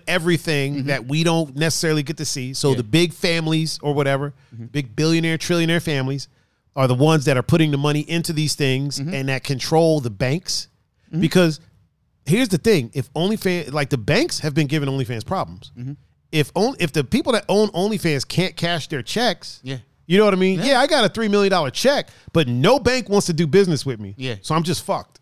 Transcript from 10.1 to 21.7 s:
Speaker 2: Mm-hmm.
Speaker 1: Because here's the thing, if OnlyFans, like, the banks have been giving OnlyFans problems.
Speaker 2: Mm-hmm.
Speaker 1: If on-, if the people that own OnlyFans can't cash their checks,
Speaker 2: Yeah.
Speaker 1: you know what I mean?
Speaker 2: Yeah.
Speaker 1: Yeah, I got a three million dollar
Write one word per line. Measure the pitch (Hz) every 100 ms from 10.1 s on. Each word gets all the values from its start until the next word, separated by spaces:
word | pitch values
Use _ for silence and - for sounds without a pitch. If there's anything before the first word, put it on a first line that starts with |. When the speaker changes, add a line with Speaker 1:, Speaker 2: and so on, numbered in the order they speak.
| 98 127 160 - - - _ _ _ _
Speaker 2:
Mm-hmm. | 156
Speaker 1:
Because | 156 185 170 151 _ _ _ _ _ _ -
here's | 202 254
the | 180
thing, | 226 190 117
if | 143 -
OnlyFans, | 151 185 220 190 175 143
like, | 147 143
the | 131
banks | 101 180 339 -
have | 151
been | 143 143
giving | 156 139
OnlyFans | 135 117 117 -
problems. | 185 90 92 - 117
Speaker 2:
Mm-hmm. | 127 147 _ _ _
Speaker 1:
If | 156 139 -
on-, | 226 254
if | 170
the | 160
people | 131 254 320
that | 220 -
own | 196 208
OnlyFans | 170 202 214 175 139 -
can't | - 185 -
cash | 170 175 -
their | 143
checks, | 113 208 240 175 - -
Speaker 2:
Yeah. | 127 131 - _ -
Speaker 1:
you | 185
know |
what | 214
I | 190
mean? | 185 185
Speaker 2:
Yeah. | 240
Speaker 1:
Yeah, | 254
I | 285
got | 294
a | 208
three | 220 220
million | 202 196
dollar | 180 139